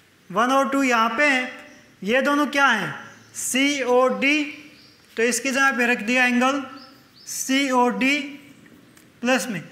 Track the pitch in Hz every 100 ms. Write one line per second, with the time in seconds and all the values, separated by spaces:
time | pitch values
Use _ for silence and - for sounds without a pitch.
0 | _ _ _ 185 240 269 269 277 269 233
1 | 226 226 294 262 254 - - - - _
2 | 185 247 285 285 294 277 277 220 165 139
3 | - - - - - 254 277 285 247 247
4 | 254 196 262 302 285 - - - - _
5 | _ - 233 240 269 262 269 240 240 240
6 | 208 254 247 240 262 285 262 - - -
7 | _ _ - - - 262 277 254 247 196
8 | 254 294 285 - - - - - - -
9 | - _ 240 262 254 185 -